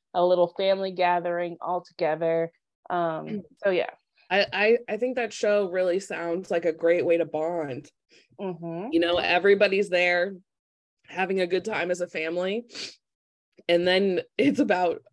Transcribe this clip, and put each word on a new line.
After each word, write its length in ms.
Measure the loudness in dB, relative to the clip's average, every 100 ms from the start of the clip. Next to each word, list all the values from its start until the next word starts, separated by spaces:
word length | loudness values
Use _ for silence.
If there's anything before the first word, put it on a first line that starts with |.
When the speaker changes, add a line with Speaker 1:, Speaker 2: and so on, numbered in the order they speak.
| _
Speaker 1:
a 100 | 0
little 300 | 2 4 2 0
family 360 | 0 0 -2
gathering 680 | 0 2 2 0 -4 -4 -6
all 220 | -6 -6
together. 720 | -6 -4 -2 0 0 0 -2 _ _ _ -6
Um, 360 | -2 -2 -4 -8
Speaker 2:
Hmm. 120 | -10 -12 _
Speaker 1:
so 60 | 0
yeah. 180 | 0 -2 -8 _ _ -2
Speaker 2:
I, 160 | 0 0
I, 240 | 2 2 2 0
I 100 | -4
think 180 | -2 -2
that 180 | -6
show 340 | -2 2 2 2
really 280 | 0 0 0
sounds 520 | -4 -6 -4 -4 -2
like 140 | -2 0
a 60 |
great 320 | 2 2 4 4
way 100 | 2
to 80 | 2
bond. 640 | -2 -2 -4 -6 -8 -12 _ _ _ _ -10
Speaker 1:
Mm-hmm. 500 | -10 -8 -10 -8 -2
Speaker 2:
You 80 | 0
know, 180 | 0 0
everybody's 720 | 2 2 4 4 4 2 0
there 460 | 2 2 2 -2 -6 _ _ _ _ _ _ -12
having 340 | -6 -2 0
a 60 | 0
good 180 | -2 -2
time 240 | -4 -2
as 120 | -4
a 60 | -4
family. 580 | -6 -4 -4 -2 -4 -8 -12 -14 -14 _ _ _ _ _ _ 2
And 180 | 2 4
then 340 | 2 2 0 -2 0
it's 220 | 2 2
about 420 | 2 2 0 -2 -8